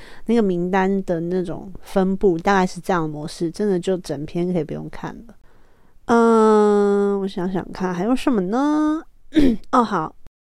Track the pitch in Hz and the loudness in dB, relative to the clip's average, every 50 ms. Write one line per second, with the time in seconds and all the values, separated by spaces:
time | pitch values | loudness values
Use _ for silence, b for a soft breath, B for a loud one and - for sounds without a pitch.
0 | B B B B B - 226 233 220 196 180 175 175 180 185 196 185 190 196 196 | B B B B B 0 2 2 4 2 0 0 -2 0 2 2 2 2 0 0
1 | 190 - 180 165 165 170 180 185 175 170 156 143 - 202 - - - - - 196 | 0 -2 -2 -2 -2 -2 -2 -2 -2 -4 -6 -10 -10 -14 -14 -16 -14 -2 0 0
2 | 190 190 196 185 - 202 170 165 170 196 202 190 185 185 - 175 - - 190 175 | 2 2 0 2 2 2 2 2 2 2 2 2 2 0 -2 -8 -4 -2 -2 0
3 | 160 156 151 151 151 160 - - 180 160 165 - 208 208 190 175 170 - 190 180 | 0 -2 -6 -8 -10 -10 -8 -6 -6 -6 -4 -2 -2 0 0 0 0 0 -2 -2
4 | - - 151 139 147 - - 170 175 180 180 175 147 156 151 151 156 156 - - | -2 -6 -8 -6 -8 -6 -4 -4 -2 0 0 -2 -2 -4 -8 -10 -10 -10 -10 -10
5 | - 160 156 - - - - - b b b b b b b b b b b b | -10 -10 -12 -12 -18 -20 -20 -20 b b b b b b b b b b b b
6 | - - 233 233 233 233 226 226 220 220 214 214 208 208 208 208 202 202 202 202 | -2 2 4 4 6 6 6 6 6 6 6 6 6 4 4 4 4 2 2 2
7 | 202 202 202 196 196 196 196 196 175 185 190 180 - - - - 185 185 180 175 | 0 0 0 -2 -4 -4 -4 -4 -4 -2 -2 -4 -6 -6 -8 -6 -4 -4 -2 -2
8 | 185 226 262 254 - 302 262 208 180 180 214 247 277 294 302 302 302 302 302 320 | 0 0 0 0 0 0 0 0 0 0 0 0 0 0 0 0 0 0 -2 -4
9 | 339 - - - - - - 311 294 269 226 - - - - 254 233 214 214 175 | -8 -14 -20 -20 -20 -2 2 4 4 4 4 0 -4 0 2 2 2 2 0 -4
10 | 156 - - - - - _ _ _ | -4 -6 -10 -16 -20 -20 _ _ _